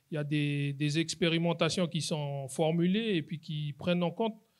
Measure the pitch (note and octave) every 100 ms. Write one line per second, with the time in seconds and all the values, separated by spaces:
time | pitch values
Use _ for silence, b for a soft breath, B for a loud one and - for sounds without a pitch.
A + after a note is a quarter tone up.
0 | - D3 D3 D3+ D3 C#3+ C#3+ C#3 D3 D#3
1 | D#3+ - E3+ E3 E3+ E3 E3 F#3 F3 D#3+
2 | - D#3 C#3+ C#3 C3+ - D#3+ E3+ F3+ G#3
3 | A3+ F3 D3 D3+ - D3+ D3 - F3+ F3
4 | E3+ F3 A3 A3 _